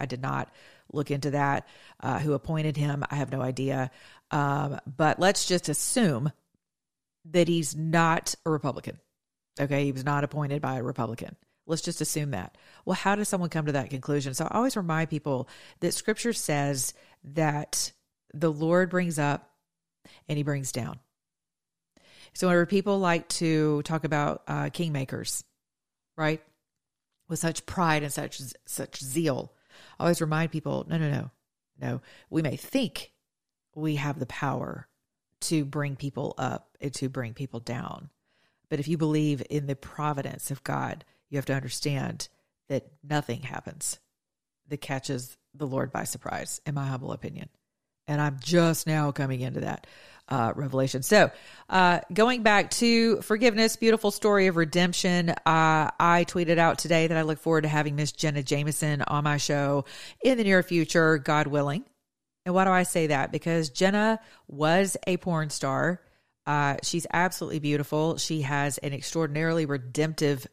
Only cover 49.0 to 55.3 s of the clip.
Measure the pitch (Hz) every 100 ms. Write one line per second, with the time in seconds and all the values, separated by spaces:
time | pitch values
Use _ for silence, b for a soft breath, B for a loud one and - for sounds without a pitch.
49 | 147 139 135 131 127 135 - - - B
50 | B B B 131 113 - 139 131 135 131
51 | - 208 160 B B B B 190 180 175
52 | - 180 233 247 220 208 160 - 233 233
53 | 226 208 - 214 247 214 226 - 226 220
54 | 208 - 214 202 185 170 160 175 180 175
55 | 185 175 170